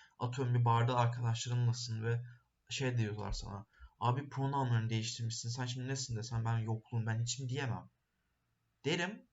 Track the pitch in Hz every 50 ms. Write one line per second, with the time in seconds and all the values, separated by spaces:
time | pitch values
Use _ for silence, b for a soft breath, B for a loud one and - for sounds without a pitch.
0 | B B B - 120 120 123 139 127 120 120 120 120 120 113 117 117 127 123 120
1 | 117 117 - 120 120 117 113 117 - 120 123 123 120 120 117 120 - 113 110 110
2 | 113 117 120 120 B B B B B _ _ _ _ - - - 135 127 123 117
3 | 110 104 104 104 101 98 95 - - 92 101 98 - b b b b b b -
4 | 113 120 131 143 139 127 - 135 135 135 139 139 131 120 120 113 110 110 113 110
5 | 107 - - - 113 113 - - - 117 117 131 123 123 127 127 127 131 135 135
6 | - 131 113 104 110 - 117 113 113 113 117 113 110 113 113 113 - - 120 113
7 | 110 113 113 117 117 120 - 135 135 120 131 143 139 120 92 87 92 - _ _
8 | _ _ _ _ _ _ _ _ _ _ _ _ _ _ _ _ - 143 175 180
9 | 175 190 220 - - _